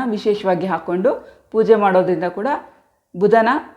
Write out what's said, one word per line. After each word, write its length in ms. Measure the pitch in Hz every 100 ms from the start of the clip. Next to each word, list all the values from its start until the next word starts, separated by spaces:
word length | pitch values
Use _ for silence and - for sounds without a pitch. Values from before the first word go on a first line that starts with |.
| 254
ವಿಶೇಷವಾಗಿ 600 | 208 214 208 190 180 190
ಹಾಕ್ಕೊಂಡು 680 | 165 - 175 226 - - - _
ಪೂಜೆ 240 | 220 214 220
ಮಾಡೋದ್ರಿಂದ 480 | 202 185 185 170
ಕೂಡ 240 | 180 180 233 294 - _ _ _ _ 180
ಬುಧನ 340 | 202 226 220 294 -